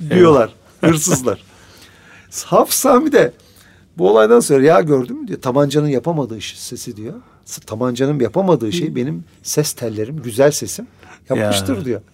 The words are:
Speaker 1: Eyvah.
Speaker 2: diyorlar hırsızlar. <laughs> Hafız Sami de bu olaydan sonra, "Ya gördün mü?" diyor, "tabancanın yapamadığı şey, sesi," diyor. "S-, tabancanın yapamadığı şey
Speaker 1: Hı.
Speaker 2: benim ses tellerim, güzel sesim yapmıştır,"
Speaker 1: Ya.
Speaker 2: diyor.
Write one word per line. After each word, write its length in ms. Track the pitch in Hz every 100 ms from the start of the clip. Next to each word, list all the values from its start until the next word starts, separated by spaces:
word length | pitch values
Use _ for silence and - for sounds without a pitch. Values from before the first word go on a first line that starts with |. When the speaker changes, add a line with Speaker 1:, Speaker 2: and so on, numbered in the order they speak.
Speaker 1:
Eyvah. 140 | 156 180
Speaker 2:
diyorlar 380 | 170 139 110 - _ _
hırsızlar. 640 | 160 160 170 143 123 98 - _ - - -
<laughs> 540 | _ _ - _ - -
Hafız 300 | 196 - -
Sami 360 | 262 254 311
de 200 | 220 143 - _ _ _ _ _ -
bu 120 | 180
olaydan 300 | 220 220 240
sonra, 240 | - 139
"Ya 180 | 143 185
gördün 400 | 165 139 120 277
mü?" 60 | 254
diyor, 140 | 165
"tabancanın 460 | 135 127 143 147 147
yapamadığı 540 | 131 160 160 120 110
şey, 180 | - -
sesi," 380 | - 120 - 104
diyor. 160 | 107 226 - _ -
"S-, 160 | -
tabancanın 580 | - 110 123 120 135 147
yapamadığı 520 | 117 175 190 151 113
şey 180 | 175 160
Speaker 1:
Hı. 40 | 131
Speaker 2:
benim 280 | 127 170 165 _
ses 300 | - - 151
tellerim, 480 | - 117 107 107 156
güzel 300 | 120 110 143
sesim 360 | 147 107 - 240 _ - - _
yapmıştır," 480 | 131 104 101 98 214
Speaker 1:
Ya. 80 | 135
Speaker 2:
diyor. 160 | 104 -